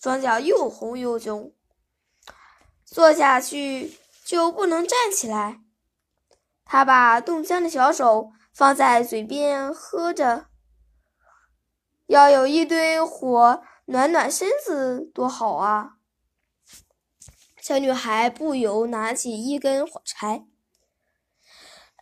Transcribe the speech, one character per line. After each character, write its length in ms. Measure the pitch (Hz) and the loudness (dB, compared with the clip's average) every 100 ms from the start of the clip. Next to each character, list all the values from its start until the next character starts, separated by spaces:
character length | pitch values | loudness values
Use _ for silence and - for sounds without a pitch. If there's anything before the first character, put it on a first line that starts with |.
双 200 | 262 262 | -6 -4
脚 180 | 262 226 | -2 -2
又 300 | 294 440 269 | 0 0 0
红 280 | - 226 247 | -6 -12 -8
又 220 | 247 233 | -6 -6
肿， 340 | 220 208 262 _ _ _ _ _ _ _ - - _ _ _ _ | -6 -10 -12 _ _ _ _ _ _ _ -20 -20 _ _ _ _
坐 280 | _ - 320 | _ 4 4
下 280 | 320 285 254 | 6 2 2
去 580 | 262 285 277 262 311 - _ _ | -2 -8 -8 -8 -10 -16 _ _
就 260 | - 349 339 | -6 0 0
不 160 | 339 370 | 0 -2
能 200 | 330 349 | -2 -2
站 240 | 480 466 | 0 -2
起 160 | 392 233 | -4 -6
来。 320 | 214 208 240 _ _ _ _ _ _ _ _ _ _ | -6 -6 -10 _ _ _ _ _ _ _ _ _ _
她 200 | - 269 | -2 0
把 360 | 269 254 240 233 | 4 6 6 4
冻 220 | - 330 | 0 -6
僵 200 | 311 359 | -2 -2
的 80 | 339 | -2
小 220 | 269 262 | 2 2
手 400 | 330 254 220 220 _ _ | 2 2 2 0 _ _
放 220 | - 277 | 2 2
在 280 | 277 269 240 | 4 4 2
嘴 200 | 247 220 | 0 -6
边 500 | 214 285 285 277 277 | -8 -4 -2 -4 -6
喝 400 | 320 - 359 339 | -10 -10 -6 -4
着， 340 | 339 262 240 - _ _ _ _ _ _ _ _ _ _ _ _ _ _ _ - | -2 -2 -2 -6 _ _ _ _ _ _ _ _ _ _ _ _ _ _ _ 2
要 240 | 285 285 | 6 8
有 160 | 277 262 | 6 4
一 180 | 311 | 2
堆 360 | 311 330 320 320 | 0 0 0 0
火 640 | 320 - 262 240 240 254 - _ - | -2 -4 -2 4 4 4 -6 _ -6
暖 240 | 254 285 | 0 2
暖 200 | 339 330 | 2 0
身 200 | 339 381 571 | -2 -2 -4
子 360 | 571 294 262 254 320 | -4 -4 -4 -6 -10
多 140 | - 254 | -6 -6
好 260 | 254 220 151 | -4 -6 -2
啊！ 380 | 196 214 214 _ _ _ _ _ _ _ _ - _ _ _ _ - _ _ _ | -2 -2 -6 _ _ _ _ _ _ _ _ -20 _ _ _ _ -20 _ _ _
小 180 | - 277 | -4 -2
女 140 | 269 | 0
孩 380 | 254 240 220 240 | -2 -2 0 0
不 240 | 240 311 | -2 -4
由 320 | 269 220 214 233 | -2 -2 0 -2
拿 260 | 226 220 | -4 -6
起 320 | 262 254 214 | -6 -6 -8
一 140 | 247 285 | -6 -4
根 280 | 269 269 302 | -2 -2 -4
火 140 | - | -10
柴， 440 | - - 208 220 - _ _ _ _ _ _ _ _ _ _ _ - - _ _ | -16 -10 -6 -8 -10 _ _ _ _ _ _ _ _ _ _ _ -20 -20 _ _